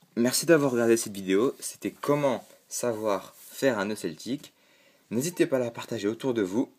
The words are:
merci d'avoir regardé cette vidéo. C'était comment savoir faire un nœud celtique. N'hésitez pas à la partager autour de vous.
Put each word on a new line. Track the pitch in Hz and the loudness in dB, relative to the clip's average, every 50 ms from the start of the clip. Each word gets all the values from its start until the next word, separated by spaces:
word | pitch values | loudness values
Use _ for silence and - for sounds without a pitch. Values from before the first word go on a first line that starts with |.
| _ _ - | _ _ -2
merci | 110 120 123 - - - | 0 2 2 2 2 4
d'avoir | 151 170 156 143 139 | 6 6 6 6 4
regardé | 123 120 120 113 117 | 2 2 4 6 6
cette | 113 - 110 101 | 4 4 -2 -8
vidéo. | 98 98 92 95 98 113 139 - - | -6 -2 2 2 2 2 0 -2 -4
C'était | - - - - - 101 | -10 -12 -10 -6 -8 -8
comment | - - - - 147 147 143 139 120 101 - - - - _ - | -8 -6 -2 0 0 2 2 0 0 -2 -6 -12 -20 -20 _ -12
savoir | - - - 123 113 107 110 107 101 92 - - - | -10 -6 -4 -4 -4 -2 -2 -2 -2 -2 -4 -8 -20
faire | - - - - - - 135 120 104 | -20 -20 -18 -8 0 0 0 2 2
un | 98 | -2
nœud | 104 110 | -2 -4
celtique. | 104 - 90 80 76 - 104 127 151 - - _ _ _ _ _ _ _ _ _ _ _ - | -4 -6 -8 -8 -8 -8 -8 -8 -8 -10 -14 _ _ _ _ _ _ _ _ _ _ _ -6
N'hésitez | 98 113 135 175 180 - 170 165 | -4 -2 -2 -2 0 0 0 2
pas | - 131 | 2 0
à | |
la | 123 117 | -2 -2
partager | 120 - - - 98 87 95 101 | -6 -10 -10 -8 -6 -2 -2 -2
autour | 110 110 - 135 120 | -2 -2 -2 -2 0
de | 113 101 | 0 0
vous. | 87 92 113 143 - - | 0 0 -2 -2 -4 -6